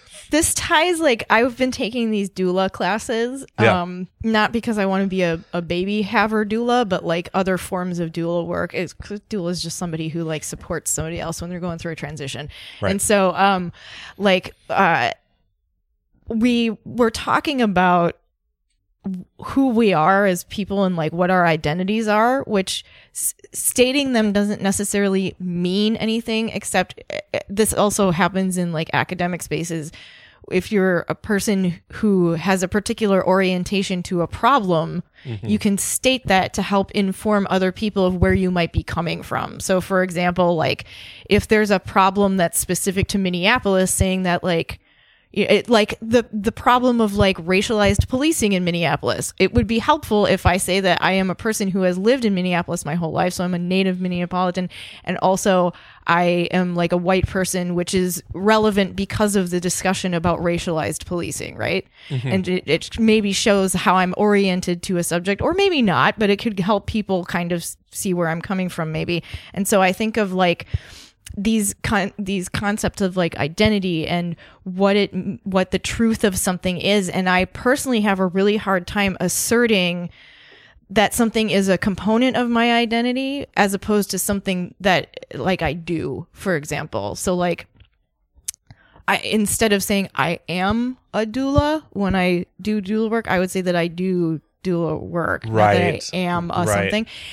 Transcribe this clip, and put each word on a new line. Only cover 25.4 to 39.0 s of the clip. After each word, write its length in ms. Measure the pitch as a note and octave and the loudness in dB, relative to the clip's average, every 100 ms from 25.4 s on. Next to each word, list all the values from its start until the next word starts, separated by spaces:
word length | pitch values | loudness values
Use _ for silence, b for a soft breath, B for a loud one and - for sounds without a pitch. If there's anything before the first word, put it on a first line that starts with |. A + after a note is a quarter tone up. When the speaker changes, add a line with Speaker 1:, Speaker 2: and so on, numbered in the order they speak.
Speaker 1:
mean 560 | F3+ F3 F3+ G3 G#3+ A3+ | -6 -2 0 2 0 0
anything, 540 | A3 A3+ A3+ A3 A3 | -2 -2 -2 -4 -2
except, 520 | G3+ - F#3+ F3+ - - | -6 -2 -2 -2 -6 -10
uh, 40 | - - | -10 -6
uh, 60 | - - | -6 -4
this 260 | G3 G#3+ | 0 2
also 380 | - G#3 - F#3+ | 2 2 2 2
happens 440 | E3 F3 F#3+ F#3+ F3+ | 2 0 0 -2 -2
in, 160 | F3 | -2
like, 160 | D#3+ E3 | -2 -2
academic 500 | - - F3+ F3 F3+ | -2 -2 -4 -4 -4
spaces. 480 | - D#3 E3+ E3 D3+ B B B B B - | -6 -6 -4 -6 -8 B B B B B -2
If 180 | F#3 - | -2 0
you're 340 | G#3+ F#3 F3 - | 2 2 0 -2
a 80 | - | -8
person 640 | - G3+ G3+ G3 F3+ E3 - | -2 -2 0 0 0 -2 -10
who 380 | - G#3+ F#3+ E3+ | -2 2 4 4
has 280 | D#3+ E3+ F#3+ | 2 0 0
a 60 | F3+ | 0
particular 580 | G#3+ G3+ A3+ G#3+ F#3+ - | -2 -2 -2 2 2 4
orientation 760 | F#3+ F#3 F3+ F3 G3 G3 F3+ | 2 2 0 -2 -2 -2 -4
to 180 | E3+ F3 | -2 -2
a 60 | E3 | -2
problem, 720 | - A#3 C#4 F#3+ E3 E3 D#3+ - B | 0 2 2 2 0 0 -6 -10 B
Speaker 2:
Mm-hmm. 220 | C3+ G#2+ A#2 | -10 -8 -2
Speaker 1:
you 100 | G#3+ | 0
can 200 | G#2+ G2 | 0 0
state 480 | - - C4 C4 - | -2 0 0 0 2
that 260 | F#3+ - | 2 2
to 80 | - | -4
help 280 | F#3+ G3+ F#3+ | 0 0 0
inform 540 | - G3 F#3 G#3+ G#3 G3 | -2 -2 -2 0 0 2
other 220 | F#3 F#3 | 0 0
people 340 | F3+ G#3+ G3+ | -2 -2 2
of 120 | F#3 F#3 | 2 4
where 180 | F#3 | 2
you 160 | F#3+ F#3 | 4 2
might 220 | F3+ E3 | 0 0
be 100 | - | -2
coming 400 | - - | -4 -4